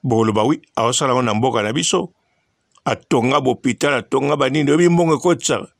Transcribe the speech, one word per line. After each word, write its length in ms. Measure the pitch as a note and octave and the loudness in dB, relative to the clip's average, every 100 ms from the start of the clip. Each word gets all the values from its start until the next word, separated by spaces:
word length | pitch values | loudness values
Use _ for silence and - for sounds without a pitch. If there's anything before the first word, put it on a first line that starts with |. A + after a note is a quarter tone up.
Bokoloba 400 | C3+ A2+ A2 G#2+ | 0 2 2 2
wi, 200 | A2+ D3+ _ - | 0 -2 _ -4
aosala 380 | A2+ B2 C#3+ | -2 0 0
ngo 80 | B2 | 0
na 120 | A#2+ | 0
mboka 280 | G#2+ B2+ A#2 | 0 0 0
na 100 | G#2 | -2
biso. 400 | C3 E3+ - E3+ _ _ _ _ _ _ _ | -4 -2 -2 -2 _ _ _ _ _ _ _
Atonga 560 | - A#2 _ C3+ A#2 C#3+ | -4 -4 _ 0 2 2
bopital, 540 | B2+ A#2+ C3 A#2 D3 | 0 -2 -2 -2 0
atonga 420 | C3+ G#2 C3+ C#3 D3 | -2 -2 -2 -2 0
banini, 340 | C3 C#3+ C#3+ | 0 0 0
oyebi 180 | D3+ F3 | 2 2
mbongo 260 | E3+ E3+ | 2 2
ekotisaka. 580 | D3 F3+ E3+ - A#2 - | 0 0 -2 -2 -4 -6